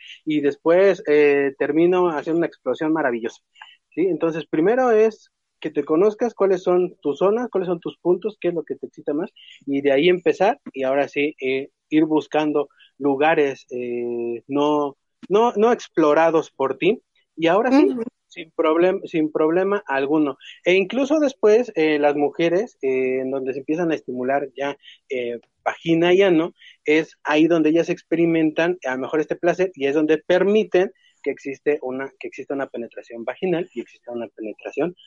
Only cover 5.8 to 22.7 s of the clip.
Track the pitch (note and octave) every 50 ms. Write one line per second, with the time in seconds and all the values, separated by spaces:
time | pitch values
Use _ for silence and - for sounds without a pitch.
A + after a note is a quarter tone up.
5.8 | C#3+ C#3+ D#3 D#3+ F#3+ G#3+ G#3 - B3+ A#3 G#3+ - G3+ F#3+ F#3+ F3+ F#3 F3+ F3+ F3+
6.8 | F3+ F3 - - - G#3+ G#3+ - F3+ F#3+ G#3 A#3 B3 A#3 - F#3+ F#3+ F3 F3+ E3
7.8 | - D#3 C#3 _ - E3+ F3+ F3+ - G#3+ G3+ - - F3 E3+ E3 - - - -
8.8 | - A#2 - - C#3+ - D3 D3 F3+ A3 _ _ - - - - _ - C#3 C#3
9.8 | C#3 C#3+ C3+ C#3 D#3+ F3 F3+ F3+ F3 D#3+ D3 - F#3 G#3 C4 - _ - - C3+
10.8 | C3 C3 C3+ C#3+ C#3+ C3+ - C#3+ C#3+ D3 D3+ - C3+ C3 C3 C3 C#3 - _ _
11.8 | _ _ - D#3 D#3+ D#3 D#3 D3+ C#3+ - - D3+ D#3 D3+ D3 D3 D3 - _ _
12.8 | _ _ _ - C3+ C#3+ C#3 C3 D3 D#3 E3 D#3+ D3 C#3 C3 - _ _ B2+ B2
13.8 | B2 A#2+ A#2+ A#2+ A#2+ A#2+ A#2+ A#2+ A#2 A#2+ A#2+ A#2 - - C3+ C#3+ C#3+ D3 D3+ D3
14.8 | D3 C#3+ - _ _ _ _ _ - - F3 G#3 A#3 A#3+ A3+ G#3 G#3 A#3 A#3+ -
15.8 | - - _ - D#3+ D3+ D3 - E3 E3 D#3+ E3 D3 - _ - C3+ C3 C3+ -
16.8 | - F3 - - - _ _ _ _ _ _ - D#3+ E3 E3+ G3+ A#3+ B3+ C4 C#4
17.8 | D#4+ G4+ C4 B3 A3+ A#3+ - _ _ _ - - E3+ D#3+ _ - D#3+ D#3+ D#3 E3+
18.8 | F3 F#3 F#3+ G3 - D3 - E3 D#3 D3+ D3+ - D#3 D#3+ E3 F#3 F#3+ G3 G3+ G3+
19.8 | - - C#3 C3+ C#3 C3+ D3+ D#3+ D3+ C#3+ C3 - - - - - - F3 F3+ F#3+
20.8 | G3 F3+ G#3 A#3+ C#4 C4+ D4 D#4+ D4+ C4+ C4 - - G#3+ G#3 A3+ B3 A3+ - E3+
21.8 | D#3 D#3 D#3 D3 D3 D3 C#3+ D3 D3 C#3+ C#3+ - E3 E3+ E3 F#3 A3 B3